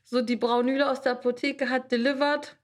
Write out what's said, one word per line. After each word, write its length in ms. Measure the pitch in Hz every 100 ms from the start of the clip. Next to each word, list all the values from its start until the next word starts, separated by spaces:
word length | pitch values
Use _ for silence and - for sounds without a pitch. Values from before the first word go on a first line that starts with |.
So, 180 | _ 240
die 140 | 233 233
Braunüle 520 | 233 240 247 269 277
aus 100 | 262
der 100 | 262
Apotheke 560 | 247 247 247 277 277 247
hat 240 | 254 254
delivered. 640 | 240 254 269 285 294 - -